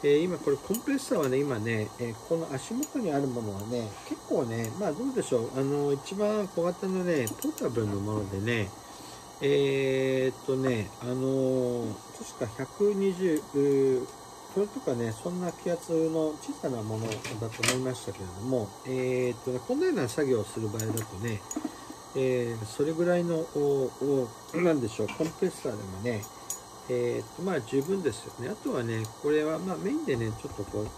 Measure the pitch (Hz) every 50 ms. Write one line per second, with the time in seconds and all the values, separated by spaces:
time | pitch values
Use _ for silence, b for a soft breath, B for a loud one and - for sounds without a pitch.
0 | - 143 143 147 170 180 180 151 - - 139 135 - - 196 240 - - 277 269
1 | - - 269 190 147 131 127 135 143 147 131 107 104 117 117 110 107 107 - -
2 | 123 117 110 - - - 165 165 160 - 143 131 - - 226 247 226 - - 285
3 | 233 175 147 139 139 135 120 120 113 107 98 98 104 110 123 120 113 107 98 -
4 | - - 311 - - - 339 185 139 117 113 117 117 110 117 175 208 180 143 156
5 | 240 277 254 233 160 - 135 120 113 - - 131 135 139 143 143 143 143 143 139
6 | - - 196 196 208 208 214 214 208 190 - - 165 180 180 - - 190 185 185
7 | 180 180 170 147 120 110 - - - 285 311 - 277 160 120 117 110 104 101 98
8 | 98 107 107 107 101 95 98 95 101 117 120 113 101 95 - B B B B B
9 | B B B B B B - - - 139 143 143 139 139 135 135 135 135 131 131
10 | 131 131 131 131 131 131 123 - - - 135 131 131 131 123 113 101 98 - -
11 | 117 120 127 131 131 135 135 135 131 131 131 127 127 123 120 120 117 110 104 -
12 | - - - - 226 - - - - 110 - - 135 - - - 202 208 208 196
13 | 196 196 185 175 190 180 160 151 - - - 143 139 143 139 139 135 135 131 123
14 | 127 - - - - - - - - - - 190 208 208 - 277 - 165 131 120
15 | 117 113 110 - - 180 175 180 180 175 165 - - 185 175 170 - - 165 160
16 | 160 160 160 160 156 156 151 - - - 277 - - 156 127 117 107 107 110 110
17 | 113 110 107 - - - - 107 117 110 113 - 123 123 127 127 131 127 127 -
18 | - - - - 98 92 90 92 104 127 131 123 107 98 - - - 127 131 131
19 | 127 127 127 127 127 123 117 117 - 131 127 123 123 - 247 285 359 370 320 202
20 | 143 110 - - 151 135 127 113 101 - - 117 110 107 104 113 110 110 107 113
21 | 107 - - 90 107 120 110 101 - - B B B B B B B B B B
22 | - - - 135 135 131 127 123 120 117 117 113 110 104 - - 143 151 165 160
23 | 175 175 175 175 175 170 170 160 160 - - 147 143 143 139 139 131 120 - -
24 | 135 143 143 135 127 113 - - - - - 160 175 175 160 147 120 107 - -
25 | 110 101 - - 160 165 - - 202 180 - - - 143 110 107 104 95 92 92
26 | 101 123 117 104 107 - B B B B B B B B - - - - 123 123
27 | 120 120 120 120 - - - - 170 196 185 147 117 - - 135 135 165 196 196
28 | 180 139 107 - - 107 - - 120 143 208 - - 294 233 139 117 117 113 110
29 | 110 110 - - - 147 151 156 151 156 160 160 175 190 180 156 165 196 277 311
30 | 320 254 143 117 113 110 107 110 - 107 - - 101 - - 104 107 117 -